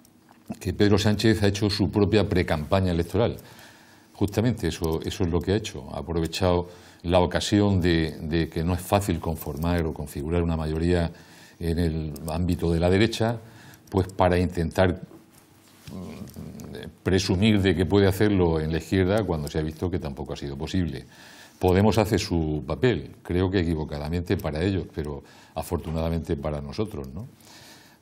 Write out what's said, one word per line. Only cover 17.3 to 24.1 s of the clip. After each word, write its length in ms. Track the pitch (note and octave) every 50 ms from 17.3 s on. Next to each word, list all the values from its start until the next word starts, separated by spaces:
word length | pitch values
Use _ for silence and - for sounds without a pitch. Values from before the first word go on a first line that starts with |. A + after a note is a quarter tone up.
| G2 F2 G#2+ A2 G#2+ G2+
de 140 | G2 G2 E2+
que 100 | E2+ F#2
puede 220 | D2+ F#2+ G2+ G2
hacerlo 540 | F#2+ F#2+ - A2 G#2+ G2+ F#2 F2 E2 E2 D#2
en 100 | D#2 D#2
la 60 | E2
izquierda 480 | D#2 - - G2+ F#2+ F#2 F2+ G2+ A2 G#2
cuando 240 | F2+ E2 D#2 D2 D2
se 100 | - E2
ha 40 | D#2
visto 260 | D#2 D2 - F#2+ E2+
que 100 | F#2 E2+
tampoco 340 | - D2 C2+ D2 D2 - C#2+
ha 40 |
sido 180 | - D2 C#2 C#2
posible. 500 | C#2+ D#2 D2+ - F#2 E2+ D2+ C2 - - - - - - - - - - - _ -
Podemos 380 | - F2+ F2 G2 G#2 A2 G2+
hacer 220 | A2 G#2 F#2+ G#2+ F2
su 440 | - - F2+ E2+ D#2 D2+ D2+ D2+ B1+
papel, 520 | C#2+ D#2 C#2+ B2+ B2+ A2+ F#2+ - - - -
creo 280 | - - F2 F2+ F#2+ F#2
que 80 | F#2+ G2
equivocadamente 800 | E2 E2+ E2 D#2 D2+ C#2 D2 D2 D2 D#2